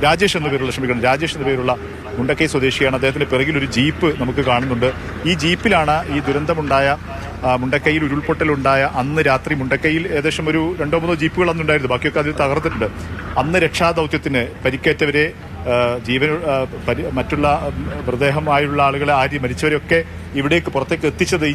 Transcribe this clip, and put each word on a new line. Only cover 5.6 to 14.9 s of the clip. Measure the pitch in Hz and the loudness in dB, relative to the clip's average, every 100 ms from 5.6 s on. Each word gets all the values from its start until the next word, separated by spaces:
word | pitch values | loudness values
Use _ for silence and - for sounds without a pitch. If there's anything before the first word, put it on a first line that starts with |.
| 220 185 151 151 175 | 4 4 4 2 0
ഈ | 147 139 | -4 0
ദുരന്തമുണ്ടായ, | 139 151 165 147 139 139 147 - - - - 131 | -2 0 -2 2 2 4 0 -4 -10 -10 -4 0
ആ, | 127 | 0
മുണ്ടക്കൈയിൽ | 127 143 156 156 151 | 2 0 2 0 0
ഉരുൾപൊട്ടലുണ്ടായ | 143 143 156 156 143 135 135 139 135 | -2 -2 0 0 2 2 2 2 0
അന്ന് | 131 151 143 | -2 2 2
രാത്രി, | 131 - 151 | 2 0 -4
മുണ്ടക്കൈയിൽ | 131 131 160 160 175 156 | 0 0 0 0 0 -2
ഏകദേശം | 147 156 160 | -2 -2 -2
ഒരു | 156 160 180 | 0 0 -2
രണ്ടോ | 151 165 | 0 0
മൂന്നോ | 165 170 | 0 0
ജീപ്പുകൾ | 156 175 180 | 0 2 0
അന്നുണ്ടായിരുന്നു, | 165 156 151 127 | 2 2 2 2
ബാക്കിയൊക്കെ | 123 151 156 | 0 0 0
അതിൽ | 147 151 | -2 0
തകർത്തിട്ടുണ്ട്. | 143 143 160 120 110 - - - - - | 0 2 0 -2 -4 -4 -10 -10 -4 -2
അന്ന് | 135 180 160 | 0 2 2
രക്ഷാദൗത്യത്തിന് | - 170 170 156 156 160 135 113 - | 2 2 2 0 -2 0 -2 -2 -2
പരിക്കേറ്റവരെ, | 131 131 156 | -2 0 0